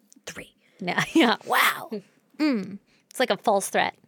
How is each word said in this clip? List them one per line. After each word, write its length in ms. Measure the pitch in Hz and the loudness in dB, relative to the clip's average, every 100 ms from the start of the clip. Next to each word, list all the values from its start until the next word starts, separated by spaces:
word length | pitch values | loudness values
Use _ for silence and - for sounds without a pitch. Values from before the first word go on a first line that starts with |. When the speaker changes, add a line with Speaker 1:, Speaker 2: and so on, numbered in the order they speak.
| _ - | _ -20
Speaker 1:
"Three." 300 | - - - _ _ _ | -16 -16 -18 _ _ _
Speaker 2:
Yeah. 240 | 175 - 156 | -4 -2 0
<laughs> 40 | |
Yeah. 240 | 320 262 - | 4 4 2
Wow. 460 | - 254 247 - - 208 - _ _ - | 0 2 2 -2 -10 -12 -14 _ _ -2
Mm. 400 | 302 233 180 196 _ _ _ | 0 0 -4 -12 _ _ _
It's 100 | - | -4
like 80 | 254 | -2
a 80 | 202 | 0
false 320 | - 196 - | 2 0 0
threat. 260 | 196 - - | 0 0 -4